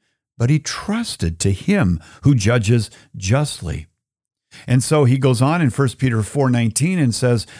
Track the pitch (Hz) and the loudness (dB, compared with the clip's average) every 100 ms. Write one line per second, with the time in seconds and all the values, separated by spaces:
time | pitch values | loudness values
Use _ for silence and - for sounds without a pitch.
0 | _ _ _ - 120 156 - - - 220 | _ _ _ -4 0 0 -2 -8 -6 -4
1 | 233 - 82 82 98 95 - 202 95 82 | -6 -4 -4 -2 -2 0 0 2 2 -2
2 | - - 139 131 101 123 101 117 104 - | -6 -2 0 2 2 0 2 0 -2 -10
3 | _ - 95 135 147 - 87 76 78 _ | _ -8 -2 0 -2 -6 -8 -8 -10 _
4 | _ _ _ _ _ - - 127 - 151 | _ _ _ _ _ -12 -2 0 2 2
5 | 127 135 131 120 135 175 139 - 135 - | 4 4 2 2 2 2 0 0 -2 0
6 | 127 113 101 147 131 123 113 - 160 185 | -2 0 -2 0 0 2 0 0 -2 0
7 | 127 - 123 117 - | 0 0 0 0 -4